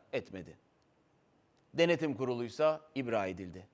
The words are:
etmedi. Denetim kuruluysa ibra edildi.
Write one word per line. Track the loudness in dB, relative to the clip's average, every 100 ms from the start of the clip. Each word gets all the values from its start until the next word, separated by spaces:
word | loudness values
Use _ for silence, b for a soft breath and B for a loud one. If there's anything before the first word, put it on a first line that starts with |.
| _
etmedi. | -4 -4 -8 -12 -18 _ _ _ _ _ _ _ _ _ _ _
Denetim | 4 4 4 0 0
kuruluysa | -2 -2 -4 2 2 2 -4 -6
ibra | 0 0 0
edildi. | -4 -8 -12 -18